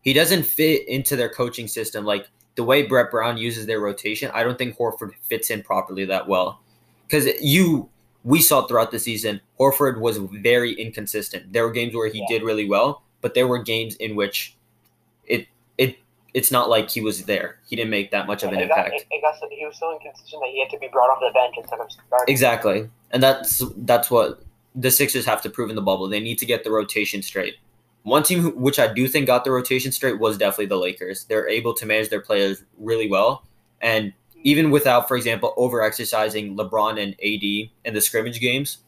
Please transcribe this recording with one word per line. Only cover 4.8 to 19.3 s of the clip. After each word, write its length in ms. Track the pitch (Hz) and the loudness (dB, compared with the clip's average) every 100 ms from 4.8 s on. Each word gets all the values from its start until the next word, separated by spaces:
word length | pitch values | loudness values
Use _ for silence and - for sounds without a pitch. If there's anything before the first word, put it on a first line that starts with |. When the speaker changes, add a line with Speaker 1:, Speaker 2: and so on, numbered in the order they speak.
| 117 110 104 - - | -4 -4 -12 -12 -6
Speaker 1:
fits 220 | 113 - | -4 -4
in 140 | 110 | -6
properly 420 | - 95 92 95 | -2 -4 -2 -6
that 220 | 95 95 92 | -2 -2 0
well. 340 | 92 90 - _ _ _ _ - | 0 0 -4 _ _ _ _ -2
'Cause 180 | 151 127 - | 2 2 0
you, 480 | 143 165 180 143 - _ _ _ | 4 6 6 2 -2 _ _ _
we 180 | 120 156 | 2 4
saw 200 | - 139 - | 6 4 4
throughout 240 | 117 113 | 2 2
the 80 | 113 | -2
season, 420 | 120 110 110 101 _ - | -4 -4 -4 -6 _ 2
Horford 400 | 135 135 139 117 | 2 4 0 2
was 180 | 117 104 | -2 -2
very 560 | 95 104 120 123 120 | -8 -2 4 4 2
inconsistent. 760 | - 113 110 104 107 - 92 95 | -4 -8 -10 -6 -6 -6 -12 -2
There 120 | 110 | 0
were 80 | 117 | 0
games 240 | 117 120 | 0 -4
where 140 | 113 110 | -2 -4
he 100 | 107 | -4
Speaker 2:
Yeah. 60 | 101 | -2
Speaker 1:
did 140 | 113 | -2
really 240 | 110 107 104 | 0 -2 2
well, 340 | 101 127 147 _ _ | 2 2 0 _ _
but 120 | 120 | -2
there 140 | 123 127 | 2 2
were 120 | 123 | 0
games 360 | 110 113 113 | -2 -4 -4
in 200 | 104 110 | -8 -6
which 400 | 104 101 - - _ _ _ _ _ _ _ | -2 -2 -4 -8 _ _ _ _ _ _ _
it, 220 | - 123 - _ _ - | -4 -4 -4 _ _ -2
it, 200 | 131 - _ _ _ | -2 -2 _ _ _
it's 180 | 123 - | -2 2
not 180 | 127 117 | 2 4
like 200 | 110 110 | 2 2
he 120 | 120 | -4
was 240 | 107 92 | -4 -4
there. 340 | 90 95 - - _ | -4 -4 -4 -10 _
He 80 | |
didn't 160 | 123 110 | -6 -2
make 200 | 104 98 | -2 -2
that 160 | 101 95 | -4 -2
much 160 | 104 | -4
of 80 | 101 | -2
an 80 | 95 | -2
Speaker 2:
It 100 | 92 | 2
got, 80 | 160 | 2
Speaker 1:
impact. 180 | 90 | 2
Speaker 2:
it, 120 | - - | -6 -8
it 100 | 151 | -2
got 180 | 151 | -2